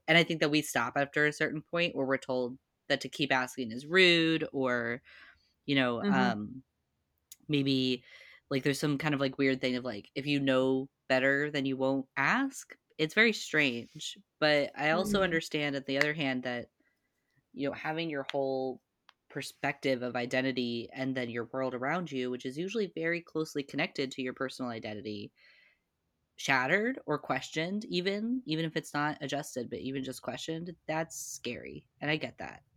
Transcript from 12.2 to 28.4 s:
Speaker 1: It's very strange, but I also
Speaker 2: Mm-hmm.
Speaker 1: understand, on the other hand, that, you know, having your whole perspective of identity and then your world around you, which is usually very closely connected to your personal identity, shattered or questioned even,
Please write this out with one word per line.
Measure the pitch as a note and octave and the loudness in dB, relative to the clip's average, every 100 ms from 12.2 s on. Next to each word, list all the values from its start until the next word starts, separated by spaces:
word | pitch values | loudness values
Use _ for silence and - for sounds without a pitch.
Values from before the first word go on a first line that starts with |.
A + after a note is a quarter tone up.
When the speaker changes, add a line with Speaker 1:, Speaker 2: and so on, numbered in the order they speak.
| C#3+ A3 C4+ - - - _ - | 2 2 0 -4 -16 -20 _ -4
Speaker 1:
It's | D#3 - | 0 4
very | A3+ | 4
strange, | G#3+ - D#3 C#3+ A#2 A2+ D#3 - - _ - | 2 0 2 2 0 -8 -12 -12 -12 _ 0
but | D3+ D3 C#3 - | 2 4 2 0
I | D3+ | 0
also | E3 G#3 G3+ | 2 2 2
Speaker 2:
Mm-hmm. | |
Speaker 1:
understand, | F#3 E3 - D3+ D3 C#3 | 2 2 0 -2 -2 -2
on | C3 | -2
the | C3+ | 0
other | D3 D#3+ | 0 0
hand, | C#3 B2+ | 0 -2
that, | B2+ B2 - _ _ _ _ _ _ _ _ | -2 -6 -8 _ _ _ _ _ _ _ _
you | - C#3 | -6 -4
know, | - | -4
having | D3+ D#3+ E3 | -4 -4 -4
your | C#3+ C3+ | -4 -2
whole | C#3+ C3+ C3 C3 B2+ _ _ _ - _ | 0 0 0 -2 -6 _ _ _ -20 _
perspective | C#3+ - - C#3+ C#3+ C#3 B2+ | -10 -10 -4 -4 -2 0 0
of | B2 A#2+ | 0 -4
identity | A#2+ C3 C3 B2+ A#2+ A#2 A2 | 0 0 2 0 0 -2 -6
and | B2+ C3 C3 | -6 -4 -2
then | A#2+ | -4
your | A#2 A2 | -4 -4
world | C3 C3 A#2+ | -2 -2 -2
around | C3 F3 E3 | -2 -2 -2
you, | C3 B2+ | -4 -4
which | B2 C3 | -4 -6
is | C3+ | -6
usually | F#3 A3 F#3+ D#3+ | -4 -2 -4 -2
very | E3 E3+ | -2 -2
closely | E3 D#3 D#3 D3 | -2 -4 -4 -4
connected | C#3 C#3+ F3+ - C3 | -4 -2 -2 -2 -4
to | - | -4
your | B2+ | -6
personal | B2 C3 - B2+ | -4 -6 -6 -6
identity, | A2+ A2 G#2 G#2+ G#2 G#2 _ - - _ _ _ _ _ _ _ - | -6 -8 -8 -8 -8 -10 _ -20 -20 _ _ _ _ _ _ _ -6
shattered | - C3 C3 F#3+ A3+ C4+ - | 2 2 4 2 2 -2 -2
or | D3 | -2
questioned | - C3+ - D#3 E3+ G3+ G#3+ | -2 -4 -4 -4 -4 -4 -4
even, | F3 F3+ G3+ A3 B3+ | -2 0 -2 -2 -4